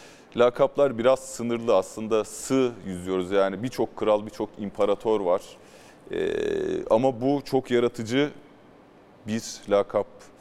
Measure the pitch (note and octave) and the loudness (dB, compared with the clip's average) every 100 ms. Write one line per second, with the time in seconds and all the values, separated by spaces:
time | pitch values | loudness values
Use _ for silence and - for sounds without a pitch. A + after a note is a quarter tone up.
0 | - - - A#2 A#2+ - C#3 - C#3+ A2+ | -20 -20 -6 2 4 4 2 4 2 4
1 | A#2+ C3 - - A#2 A#2 A#2 F#2+ F#2+ - | 4 2 0 -8 -4 -2 2 2 2 -6
2 | A2 G#2+ G#2 - - C3 B2 A2 F#2 F2+ | -2 0 -2 -8 0 2 2 -2 -10 -8
3 | F2+ F#2 F2+ G2 F#2+ F#2+ B2+ - A2+ - | -2 -2 0 2 2 -2 -6 -4 -6 -2
4 | G#2+ G#2+ G#2+ - G#2+ - G2+ - G2+ G2 | 0 0 -2 -8 -8 -6 -8 -2 0 0
5 | A2+ G#2+ F2+ F#2+ - - - - - - | 0 0 2 0 -2 -20 -20 -20 -20 -20
6 | - A#1+ G1+ D#2 D#2 D#2+ D#2 E2+ - A2+ | -8 -4 -2 -2 -2 -2 -4 -4 2 2
7 | C3+ A#2 C3 C#3+ - C3 - A#2+ A#2+ - | 2 0 -2 -2 -2 -2 0 2 0 -2
8 | A2 C3 D3 - - - - - - - | -2 0 0 -4 -20 -20 -20 -20 -20 -20
9 | - - G#2+ A2+ - - - G2+ G2 G#2+ | -20 -16 -6 -6 -6 -12 0 0 2 -2
10 | G2 - - - | -4 -10 -20 -20